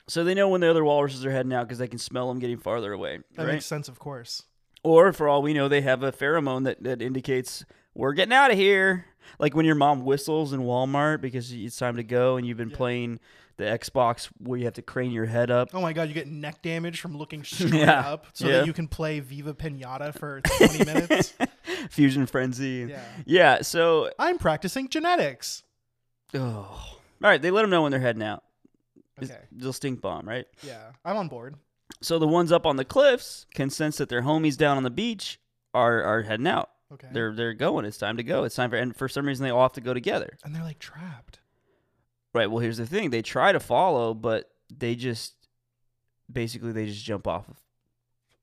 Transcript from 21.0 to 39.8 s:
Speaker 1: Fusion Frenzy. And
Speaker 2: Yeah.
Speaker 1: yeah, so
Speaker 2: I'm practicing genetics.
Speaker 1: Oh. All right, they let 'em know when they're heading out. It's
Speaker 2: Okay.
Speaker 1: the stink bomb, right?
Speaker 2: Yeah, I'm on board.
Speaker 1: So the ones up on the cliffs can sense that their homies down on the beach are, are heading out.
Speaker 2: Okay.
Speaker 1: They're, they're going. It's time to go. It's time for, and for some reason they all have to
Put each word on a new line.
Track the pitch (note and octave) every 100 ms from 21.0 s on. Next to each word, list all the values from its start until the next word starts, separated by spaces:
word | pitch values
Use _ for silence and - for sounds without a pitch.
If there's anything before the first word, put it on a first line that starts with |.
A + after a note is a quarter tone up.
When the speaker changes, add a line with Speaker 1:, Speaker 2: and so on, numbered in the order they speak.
| E3+ D#4 - - - _ - F4+ A#3
Speaker 1:
Fusion | - C#3 C3+ B2+
Frenzy. | C3+ C3 B2 C3+ B2+
And | A#2+
Speaker 2:
Yeah. | C#3 A#2 -
Speaker 1:
yeah, | C3 F3 D#3 B2+
so | - E3+ E3 D#3+ B2 -
Speaker 2:
I'm | D4+ F4
practicing | F3 D3+ F#3 C4+ C4
genetics. | D#4 E4 F4 D3+ B2 - - _ _ _ _ _ _ _
Speaker 1:
Oh. | C3+
All | B2+ A2 G2 G2 - - _ -
right, | G#3 E3
they | D#3+
let | G3
'em | G#3+
know | F3
when | D3
they're | C3+
heading | B2+ A2+
out. | G#2+ G#2 _ _ _ _ _ _ _ -
It's | C3
Speaker 2:
Okay. | B2 -
Speaker 1:
the | - B2+
stink | B2+ C#3+ B2
bomb, | F#2+ E2 F#2+
right? | B2 - _
Speaker 2:
Yeah, | C#3+ A#2 A2 B2
I'm | E3+ G#3
on | F3
board. | B2 B2 D3 _ _ _ -
Speaker 1:
So | - E3
the | D#3
ones | E3+ E3
up | E3+ E3
on | C3+
the |
cliffs | C3 - C#4+ B3 - - -
can | - C#3
sense | - D#3 D3+
that | C#3+
their | B2
homies | B2+ D#3 D#3 C3
down | D3 C#3
on |
the | C3
beach | B2 A#3 G#3 - - _ _ _
are, | B2 A#2+ A2+
are | D#2+ A2
heading | G#2+ A2 D3+
out. | - - _ _
Speaker 2:
Okay. | C#3+ C3
Speaker 1:
They're, | C3 A2+
they're | G#2+ A#2
going. | A2 D3+ G3+ G#2+
It's | -
time | G#2 A#2
to |
go. | A#2+ F3
It's | A#2
time | - B2
for, | A2+
and | B2
for | A2+ C3
some | - C#3+
reason | C3
they | C3+
all | A#2+
have | B2+
to | -